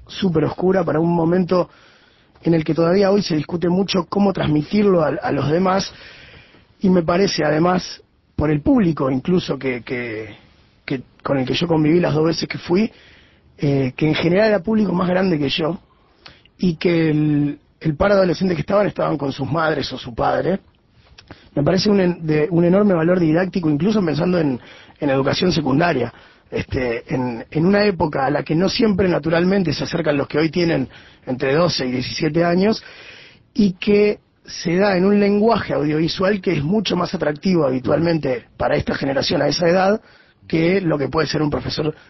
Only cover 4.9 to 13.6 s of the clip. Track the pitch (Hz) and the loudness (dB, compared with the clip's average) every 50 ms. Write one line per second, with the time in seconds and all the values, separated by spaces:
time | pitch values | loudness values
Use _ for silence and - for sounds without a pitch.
4.9 | 185 170 156 143 135 180 - - - 143 135 139 151 175 190 185 185 196 185 - | 4 4 2 0 -2 -2 -4 -4 -2 -2 0 0 0 2 2 2 0 0 -2 -4
5.9 | - - - - - - - - - - - - _ - _ _ _ _ - 190 | -10 -18 -20 -20 -20 -20 -20 -20 -20 -20 -20 -20 _ -20 _ _ _ _ 0 2
6.9 | 185 180 165 160 175 180 202 185 - - 151 151 151 151 165 180 185 180 - - | 2 2 2 2 2 2 2 0 0 0 0 0 2 2 2 2 2 0 -4 -6
7.9 | - - _ _ _ _ _ _ _ - 156 151 156 147 147 320 277 254 208 165 | -16 -20 _ _ _ _ _ _ _ -4 -2 0 0 0 2 2 2 4 4 2
8.9 | 156 143 143 131 139 127 - - 180 180 - - 147 135 131 135 123 120 110 - | 0 0 -2 -2 -2 -2 -2 0 0 0 0 -2 -6 -4 -4 -6 -6 -6 -8 -8
9.9 | 131 123 120 120 110 107 110 104 101 - - - _ _ _ _ _ _ - - | -8 -6 -6 -8 -8 -10 -10 -12 -16 -20 -20 -20 _ _ _ _ _ _ -10 -8
10.9 | 143 127 123 - _ _ - - 139 135 127 127 135 - 175 170 165 156 156 151 | -8 -8 -8 -12 _ _ -4 -2 -2 -2 0 -2 -2 -2 0 0 2 2 4 4
11.9 | 160 180 175 147 143 151 156 165 160 - 165 156 - 143 - - 170 190 220 226 | 4 2 2 2 0 2 2 0 0 -2 -4 -8 -8 -8 -4 -2 0 0 0 0
12.9 | - - - - - - - _ _ _ _ _ _ - | -4 -10 -20 -20 -20 -20 -20 _ _ _ _ _ _ -4